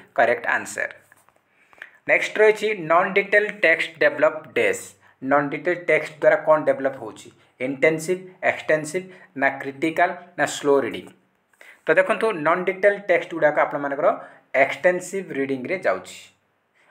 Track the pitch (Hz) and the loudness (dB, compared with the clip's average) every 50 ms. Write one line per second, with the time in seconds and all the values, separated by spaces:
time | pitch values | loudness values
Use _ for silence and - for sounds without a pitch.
0 | - _ - - 123 117 120 120 - - - 110 104 - - - - - - _ | -18 _ 0 2 2 2 2 0 -2 -2 -4 -4 -4 -6 -8 -8 -8 -8 -10 _
1 | _ _ _ _ _ _ _ _ _ _ _ _ _ _ _ - - - _ _ | _ _ _ _ _ _ _ _ _ _ _ _ _ _ _ -20 -20 -20 _ _
2 | _ - 151 170 - - - 214 214 220 208 214 214 214 214 196 160 156 165 170 | _ 0 0 0 0 0 0 4 4 4 4 4 0 -4 -4 -4 0 2 2 2
3 | 190 202 190 202 190 196 - 208 208 208 196 - - 160 165 160 160 - - - | 2 2 0 0 0 2 2 0 2 0 -2 0 2 2 2 2 0 -4 -2 0
4 | 156 147 139 135 147 160 156 - - - - 123 113 101 92 - - - - _ | 2 2 2 2 2 0 0 0 -10 -6 -2 0 0 0 0 -2 -6 -16 -20 _
5 | _ _ _ _ 131 135 139 147 147 143 135 135 - 180 175 170 - - 156 151 | _ _ _ _ -2 0 2 2 2 0 -4 -4 -2 -2 -2 -2 0 0 0 0
6 | - - - - - 156 160 151 - 156 156 151 143 131 135 131 135 135 131 - | 0 -2 -6 0 2 4 4 4 4 4 2 4 4 2 0 0 0 -4 -4 -6
7 | 117 107 101 - - - - _ _ _ _ - 127 131 139 135 151 160 160 160 | -12 -14 -14 -16 -20 -20 -20 _ _ _ _ -8 -6 -6 -2 0 2 2 2 0
8 | 160 180 185 180 - - - - - - - - - - 156 156 156 151 - 185 | -2 -4 -4 -6 -6 -12 -12 -6 -2 -2 -2 -2 -2 0 0 0 -2 -4 -8 -8
9 | 185 185 - - - - - 135 139 135 135 - - 139 139 135 156 160 160 160 | -8 -10 -16 -20 -20 -16 -6 -2 -2 -2 -2 -2 -8 -10 -8 -4 -4 -2 0 0
10 | 175 185 185 - - - - - 143 - - - - 143 139 139 127 110 92 95 | 0 0 -2 -4 -14 -12 -6 -4 -4 -4 -4 -2 0 2 2 2 2 0 -6 -10
11 | 92 - - _ _ _ _ _ _ _ _ _ - - - _ - - 160 175 | -14 -16 -20 _ _ _ _ _ _ _ _ _ -20 -20 -20 _ 0 2 2 4
12 | 185 190 220 196 220 226 214 165 147 156 170 180 180 190 185 190 202 202 202 190 | 4 2 2 0 0 -2 -2 0 0 0 0 0 0 -4 -2 0 2 0 0 0
13 | 196 - 175 165 170 - 175 160 156 147 147 160 147 - - 143 143 139 139 135 | 0 0 0 0 0 -4 -4 0 2 2 4 2 0 0 0 -4 -6 -6 -4 0
14 | 151 196 - - - - - - _ _ - 127 135 135 - - - 180 180 175 | 0 0 0 0 -4 -16 -20 -20 _ _ 0 2 2 2 0 0 0 0 0 0
15 | 180 - - 196 185 160 151 135 135 135 135 131 123 131 180 185 - 107 95 92 | -4 -8 -10 -10 -10 -8 -6 -6 -4 -4 -4 -6 -6 -6 -6 -4 -2 -2 -2 -2
16 | - - - - - - _ _ _ _ _ _ _ _ _ _ _ _ | -4 -12 -18 -20 -20 -20 _ _ _ _ _ _ _ _ _ _ _ _